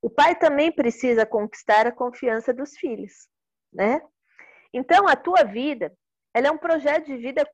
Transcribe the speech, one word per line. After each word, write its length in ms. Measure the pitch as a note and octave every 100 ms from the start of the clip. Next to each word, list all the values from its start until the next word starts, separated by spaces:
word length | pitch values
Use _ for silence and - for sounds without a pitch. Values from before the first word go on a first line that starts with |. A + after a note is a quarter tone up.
O 80 | A3+
pai 300 | - D4+ E4+
também 320 | E4 C#4+ D#4+
precisa 560 | D#4+ A#3+ A3+ B3+ A#3 A3
conquistar 580 | A3 G#3 - - G#3+ A#3
a 20 |
confiança 640 | A#3+ B3 A#3+ B3+ A3+ A#3
dos 220 | A#3+ C#4+ -
filhos, 520 | D#4 G#3+ G3 _ _ _ _ _ _
né? 280 | - G3+ C#4 - _ _ _ - _ _
Então, 360 | B3 C4 F4 G4+
a 80 | C4
tua 260 | - F4+
vida, 500 | B3 G#3 C#4 C4 D#3+ _ _ _ _
ela 140 | A#3 C4+
é 60 |
um 60 | D#4
projeto 480 | E4+ E4 C#4+ D#4 D#4
de 100 | C4
vida, 280 | A#3+ C4+ C#4+